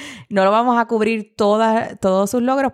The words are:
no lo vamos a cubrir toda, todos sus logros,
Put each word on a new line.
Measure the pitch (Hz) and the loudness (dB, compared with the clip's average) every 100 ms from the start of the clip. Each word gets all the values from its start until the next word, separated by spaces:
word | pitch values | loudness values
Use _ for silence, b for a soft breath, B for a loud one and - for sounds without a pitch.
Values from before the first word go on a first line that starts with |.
| 285 247 B | -18 -18 B
no | 196 190 | 0 2
lo | |
vamos | 214 247 240 | 2 2 0
a | 226 | 0
cubrir | 226 214 226 208 - | 0 0 -2 -6 -2
toda, | 208 214 226 220 - - | 0 2 2 0 -4 -4
todos | 190 185 202 | 0 2 0
sus | 247 | 0
logros, | 240 269 269 | 0 0 -2